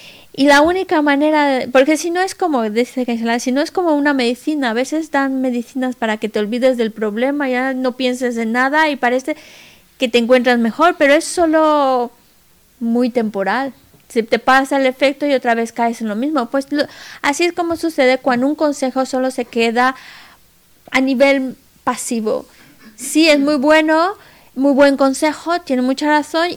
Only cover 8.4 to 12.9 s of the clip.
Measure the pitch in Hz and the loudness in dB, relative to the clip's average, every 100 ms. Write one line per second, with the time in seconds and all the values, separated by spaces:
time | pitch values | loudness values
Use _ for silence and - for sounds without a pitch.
8.4 | 226 240 269 302 311 277 240 254 262 302 | -2 0 0 2 0 0 -2 -2 -4 -10
9.4 | - - - - _ - 247 240 233 254 | -12 -20 -20 -20 _ -6 0 0 4 4
10.4 | 247 240 226 208 330 359 285 302 320 - | 4 2 0 2 2 4 2 2 0 0
11.4 | 330 311 311 302 269 254 240 _ _ _ | 2 4 4 4 2 0 -4 _ _ _
12.4 | _ _ _ - 233 | _ _ _ -6 -2